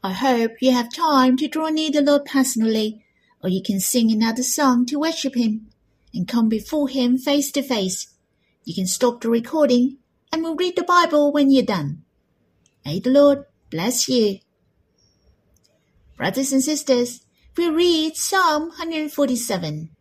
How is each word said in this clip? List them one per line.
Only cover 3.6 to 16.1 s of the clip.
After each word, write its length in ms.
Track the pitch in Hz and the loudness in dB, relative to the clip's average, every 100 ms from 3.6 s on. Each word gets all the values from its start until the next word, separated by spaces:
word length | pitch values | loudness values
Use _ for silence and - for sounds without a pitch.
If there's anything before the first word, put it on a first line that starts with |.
can 160 | 185 196 | -2 -4
sing 320 | - 254 226 | 0 2 2
another 320 | 214 226 233 | 2 0 -2
song 420 | 254 - 277 247 247 | -4 0 2 2 0
to 140 | 285 | -2
worship 340 | 320 320 269 | -2 -2 -4
him 380 | 240 226 220 - _ _ _ _ | -2 -2 -2 -8 _ _ _ _
and 140 | - 180 | -8 -4
come 200 | 233 220 | 0 0
before 400 | 220 - 311 277 | 0 -2 -2 -2
him 300 | 269 247 254 | 0 0 0
face 340 | 277 285 277 | 0 0 0
to 100 | 285 | -4
face. 460 | 269 233 185 185 - _ _ _ _ _ - | -2 -2 -2 -6 -12 _ _ _ _ _ -10
You 100 | 170 | -6
can 100 | 180 | -4
stop 360 | - 247 240 | 0 0 0
the 80 | 226 | -2
recording 680 | 233 233 320 277 247 254 - _ _ _ | -2 -2 0 2 4 2 -2 _ _ _
and 120 | 320 | -6
we'll 120 | 330 311 | -4 -4
read 200 | 359 359 | -2 -2
the 80 | |
Bible 480 | - 349 330 294 294 | 2 2 4 2 2
when 180 | 294 277 | 2 4
you're 140 | 269 | 4
done. 400 | 240 190 143 147 _ _ _ _ _ _ _ _ 147 | 2 -2 -4 -10 _ _ _ _ _ _ _ _ -8
May 140 | 170 | -4
the 100 | 247 | 2
Lord 360 | 269 285 277 - _ _ | 6 6 4 -4 _ _
bless 360 | 160 196 247 - | -6 -4 -2 0
you. 340 | 254 208 190 _ _ _ _ _ _ _ _ _ _ _ _ _ _ _ _ _ | 2 2 -2 _ _ _ _ _ _ _ _ _ _ _ _ _ _ _ _ _